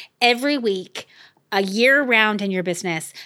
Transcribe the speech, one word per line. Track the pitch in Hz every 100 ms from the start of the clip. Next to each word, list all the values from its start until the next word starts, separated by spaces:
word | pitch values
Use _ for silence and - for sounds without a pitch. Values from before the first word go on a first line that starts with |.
| - _
every | 240 240 285 294
week, | 233 190 185 - - _ - _ _
a | 196
year | 196 202 247 277
round | 262 226 214 208
in | 202
your | 185
business, | 180 175 185 160 - -